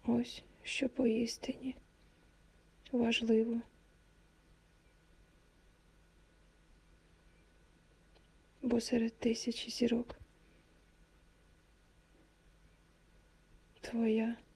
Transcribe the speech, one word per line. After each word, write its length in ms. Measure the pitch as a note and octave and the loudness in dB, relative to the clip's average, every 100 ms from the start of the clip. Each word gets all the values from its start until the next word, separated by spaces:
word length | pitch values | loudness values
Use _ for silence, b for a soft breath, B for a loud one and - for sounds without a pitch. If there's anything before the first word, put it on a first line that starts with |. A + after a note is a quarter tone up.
Ось 400 | - A#3 B3 - - - | 2 0 0 -10 -18 -18
що 260 | - - B3+ | -8 -4 -2
поістині 840 | - A#3 A3 A#3 - - - C4 - - _ - _ - - - - - - - | 2 2 2 -2 -4 -8 -6 -8 -10 -18 _ -20 _ -20 -20 -20 -20 -20 -20 -4
важливо. 720 | B3+ A#3 A#3 A3+ A3 A3+ A#3 - - - - - - - _ _ - _ _ - - _ - - - - _ - - - - - - - - - _ _ - - - _ - - - - - - - - - - - - - - - | 0 2 0 4 4 4 -2 -6 -20 -20 -20 -20 -20 -20 _ _ -20 _ _ -20 -20 _ -20 -20 -20 -20 _ -20 -20 -20 -20 -20 -20 -20 -20 -20 _ _ -20 -20 -20 _ -20 -20 -20 -20 -20 -20 -20 -20 -20 -20 -20 -20 -20 -20 -6
Бо 200 | B3+ A#3 | 2 2
серед 380 | - A#3+ A3+ - | 2 0 0 0
тисячі 520 | A#3 A3+ A#3+ - - | -2 0 -4 -6 -8
зірок 480 | - A#3+ A#3 A#3+ - - _ - - _ - - _ - - - _ - - _ _ _ - _ - - _ - - - - _ _ - - - - _ - - - | 0 2 2 -2 -12 -18 _ -20 -20 _ -20 -20 _ -20 -20 -20 _ -20 -20 _ _ _ -20 _ -20 -20 _ -20 -20 -20 -20 _ _ -20 -20 -20 -20 _ -20 -20 -16
твоя 540 | - A#3 A3+ A3 A3+ A#3 - | -8 0 2 2 0 -4 -14